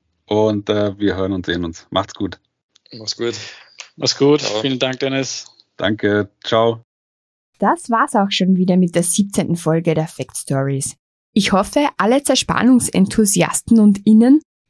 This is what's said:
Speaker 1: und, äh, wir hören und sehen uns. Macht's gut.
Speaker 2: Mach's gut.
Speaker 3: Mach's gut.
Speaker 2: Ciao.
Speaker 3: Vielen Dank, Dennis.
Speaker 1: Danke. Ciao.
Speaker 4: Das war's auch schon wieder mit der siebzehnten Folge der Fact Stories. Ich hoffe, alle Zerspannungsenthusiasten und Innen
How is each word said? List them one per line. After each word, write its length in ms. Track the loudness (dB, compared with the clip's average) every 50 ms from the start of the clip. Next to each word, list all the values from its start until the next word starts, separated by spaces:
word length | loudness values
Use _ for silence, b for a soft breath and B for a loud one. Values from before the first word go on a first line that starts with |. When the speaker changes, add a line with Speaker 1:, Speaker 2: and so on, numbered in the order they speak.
| _ _ _ _ _ -2
Speaker 1:
und, 420 | 0 2 2 2 0 -2 -2 -2
äh, 280 | -2 -2 -2 -2 -4 -2
wir 160 | -2 -2 0
hören 180 | -2 -2 -4 -4
und 140 | -4 -4 -6
sehen 180 | -4 -4 -6
uns. 220 | -6 -8 -12 -12 _
Macht's 240 | -6 -6 -6 -6 -8
gut. 260 | -8 -8 -8 -8 -12 _ _ _ _ _ _ _ _ _ _ -20
Speaker 2:
Mach's 240 | -14 -12 -10 -8 -6
gut. 160 | -6 -6 -6 -8 -10 B B B B B B B B B B
Speaker 3:
Mach's 200 | -6 -4 -4 -2
gut. 260 | 2 2 4 4 2
Speaker 2:
Ciao. 200 | 0 -2 -4 -4
Speaker 3:
Vielen 160 | -4 -4 -4 -2
Dank, 220 | -4 -4 -4 -4
Dennis. 480 | -4 -4 -4 -4 -4 -6 -8 -12 -14 -18 _ _ _ _ _
Speaker 1:
Danke. 540 | -6 -4 -4 -4 -2 -2 0 0 0 -2 -4 _ _ -6
Ciao. 420 | -2 0 2 2 2 0 -4 -8 _ _ _ _ _ _ _ _ _ _ _ _ _ _ -4
Speaker 4:
Das 320 | -2 -2 -2 -2 -4 -2
war's 240 | -2 -2 0 0 0
auch 160 | 0 0 0
schon 280 | 0 0 0 2 2 2
wieder 200 | 2 2 2 2
mit 160 | 2 2 0
der 100 | -2 -2
siebzehnten 520 | -2 0 -2 -2 -2 -2 -4 -2 -2 -2
Folge 400 | -4 -2 -2 -2 0 0 0 0
der 120 | -2 -2 -6
Fact 300 | -6 -10 -12 -10 -12 -12
Stories. 600 | -8 -6 -4 -4 -2 -2 -4 -4 -6 -8 -12 _ _ _ _ _ _ _ -2
Ich 180 | 0 0 2
hoffe, 360 | 2 0 0 0 0 -2 -2 -2 -2 -2
alle 240 | 0 2 2 2
Zerspannungsenthusiasten 1600 | 2 0 0 0 0 -2 -2 0 2 4 4 4 2 0 0 0 0 0 2 2 2 2 2 0 0 0 -2 -4 0 2 4 6
und 260 | 6 6 4 2 4
Innen 360 | 4 6 6 6 6 6 4 2 _ _ _ _ _